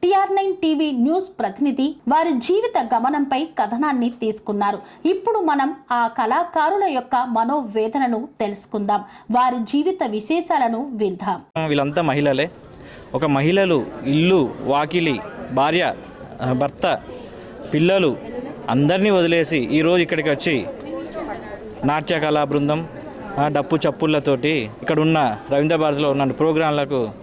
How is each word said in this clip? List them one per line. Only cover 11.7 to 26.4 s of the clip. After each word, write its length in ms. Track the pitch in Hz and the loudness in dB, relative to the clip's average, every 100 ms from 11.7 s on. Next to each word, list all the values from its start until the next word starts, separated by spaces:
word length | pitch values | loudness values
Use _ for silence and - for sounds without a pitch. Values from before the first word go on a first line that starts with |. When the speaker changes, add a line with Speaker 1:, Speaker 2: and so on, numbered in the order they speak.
| 147 139 147 | 2 2 0
Speaker 2:
మహిళలే. 480 | 160 139 143 135 160 - - - - - - | 2 2 2 2 0 -4 -20 -20 -20 -20 -8
ఒక 100 | 131 | -2
మహిళలు 600 | 151 139 147 190 190 156 113 - | 2 2 4 4 4 2 0 -6
ఇల్లు, 460 | 131 143 170 185 123 - | 0 2 4 4 2 -2
వాకిలి, 600 | 110 139 151 170 165 123 - - - | -2 0 0 0 0 -2 -6 -12 -6
భార్య, 420 | 127 143 165 156 98 - - - - | 0 2 2 0 -2 -10 -18 -18 -6
ఆ, 100 | 127 | -2
భర్త, 480 | 127 143 - 185 143 - - - - - - - | 0 -2 -2 -2 -2 -4 -16 -16 -18 -18 -16 -4
పిల్లలు 420 | 147 170 190 170 117 - - - - - | 2 4 4 2 0 -8 -10 -10 -12 -2
అందరినీ 400 | 120 143 185 208 | 2 2 4 4
వదిలేసి 480 | 190 170 170 151 160 117 147 | 4 4 2 2 0 0 2
ఈరోజు 240 | 156 180 | 4 2
ఇక్కడికి 280 | 165 165 151 | 2 0 0
వచ్చి 360 | 143 - 143 90 - - - - - - 208 - - - - | 0 0 -2 -2 -10 -12 -12 -10 -10 -10 -10 -12 -14 -16 -4
నాట్య 360 | 131 151 151 170 | 0 0 0 0
కళా 240 | 151 151 | 2 2
బృందం, 440 | 147 147 143 151 165 - - - - - | 2 0 0 -2 -4 -12 -14 -14 -10 -2
ఆ, 100 | 147 | 0
డప్పు 280 | 147 135 160 | 0 0 0
చప్పుళ్ళతోటి 960 | 160 135 160 151 147 135 143 156 107 107 | 0 0 0 2 2 0 2 0 -2 -8
ఇక్కడ 180 | - 156 | -2 2
ఉన్న 180 | 156 160 135 107 - | 4 4 2 0 -2
రవీంద్ర 240 | 139 151 165 | 0 2 2
భారతిలో 340 | 156 143 147 | 2 2 0
ఉన్న 140 | 139 | 2
ప్రోగ్రాంలకు 840 | 135 123 | 0 2